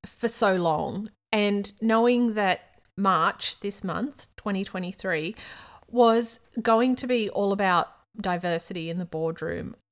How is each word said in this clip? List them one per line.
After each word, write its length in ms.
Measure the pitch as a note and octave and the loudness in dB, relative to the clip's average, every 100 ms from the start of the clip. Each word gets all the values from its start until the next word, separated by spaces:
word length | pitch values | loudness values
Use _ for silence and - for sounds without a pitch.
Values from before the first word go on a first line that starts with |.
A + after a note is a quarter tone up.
| - | -20
for 220 | - A#3 | -6 -4
so 300 | - G#3+ F#3+ | 0 2 2
long, 520 | E3+ D#3 - F3+ A3 _ _ | 2 0 -2 -6 -10 _ _
and 400 | G#3+ G#3 G3+ G3 - | 0 0 0 -4 -4
knowing 540 | A3 A3+ A#3+ B3 A#3+ | 2 4 4 4 2
that 260 | G#3+ G3 - - _ _ - | 2 0 0 -4 _ _ -2
March 640 | G3 F3 E3+ - - - | 2 4 2 0 -8 -8
this 240 | G3+ - F#3 | -10 -8 -6
month, 420 | E3+ C4 - - - | -4 -4 -8 -20 -10
twenty 300 | - G3 G3 | -4 -4 -4
twenty-three, 680 | F#3 F3+ F#3+ F#3+ E3 D#3+ A3 - - - - _ | -6 -8 -6 -4 -2 -4 -8 -16 -20 -20 -20 _
was 520 | A#3+ A#3 A3+ A#3 - _ - | 4 6 6 0 -6 _ -4
going 360 | A3+ A3+ B3+ B3+ | 2 4 4 0
to 100 | B3 | 0
be 220 | B3 G#3+ | 0 0
all 240 | - G3+ | 0 0
about 340 | G3 G3 F3 - - _ - | 2 4 4 2 -6 _ -8
diversity 720 | G3+ F3 F3+ E3+ - F3+ E3 | -4 -2 -2 -4 -4 -8 -6
in 80 | E3+ | -6
the 80 | F3 | -6
boardroom 720 | D#3+ D#3+ D#3+ D#3+ E3+ - - _ | -4 -4 -4 -6 -6 -8 -12 _